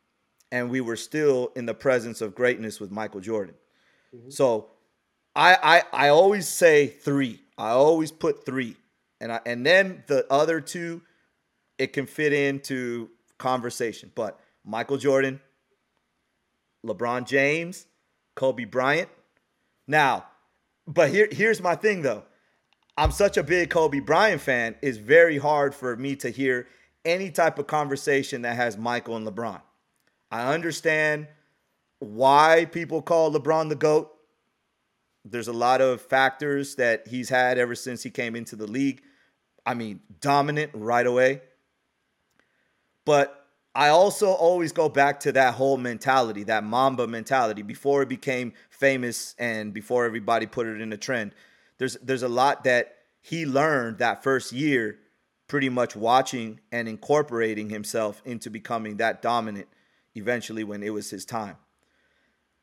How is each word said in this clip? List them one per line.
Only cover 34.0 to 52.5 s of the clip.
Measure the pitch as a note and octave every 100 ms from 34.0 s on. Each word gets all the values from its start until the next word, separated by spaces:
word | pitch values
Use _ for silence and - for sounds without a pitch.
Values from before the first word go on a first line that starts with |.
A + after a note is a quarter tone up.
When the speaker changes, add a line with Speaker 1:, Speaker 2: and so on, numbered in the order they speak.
| D#3 _ _ _ _ _ _ _ _ _ _ _
Speaker 1:
There's | G2+ A#2+ A2+
a |
lot | A#2 B2 C3
of | C3 A#2+
factors | - C3 C3 - D3 C#3 C#3
that | - A#2+ A2+ A2
he's | B2+ A#2
had | B2+ B2+ B2
ever | A#2+
since | A#2+ C3 A#2
he | A2+
came | C3 A#2
into | A#2 A2+
the | G#2+ G#2+
league. | B2+ C#3 B2+ _ _ _ _ _ _
I | A#2
mean, | A#2+ A2 G2 _ -
dominant | C#3+ C#3+ C#3+ D3+ D3
right | A2 A2 A#2+
away. | B2 B2 C3 C#3 _ _ _ _ _ _ _ _ _ _ _ _ _ _ _ _
But | - C#3+ C3+ - _ _ _
I | C3 D3
also | E3 G3 - G3+
always | F#3 E3+ F3+ D#3+
go | E3+ D3+
back | C#3 C#3+ C#3
to | C#3
that | B2+ B2+
whole | A#2 C3+ C3
mentality, | B2 A2+ C3+ C3 A2+ G#2
that | G2+ G#2+
Mamba | G#2+ A#2+ C3+ B2 A#2
mentality, | A#2 A2 C3+ A2+ G#2+
before | G#2 - C#3 C#3+
it | B2+
became | B2+ C#3 B2+ A#2+ - _
famous | - C#3 C3 A#2+ - - -
and | A#2+ A2 G#2+
before | G#2 G#2 B2
everybody | A#2 A2+ G#2 A#2
put | A2 B2+ A2+
it | A2
in | A2+
a | G2+
trend. | - B2 G2+ _ _ _ _ -
There's, | B2+ -
there's | B2 C3
a | B2
lot | A#2+ C#3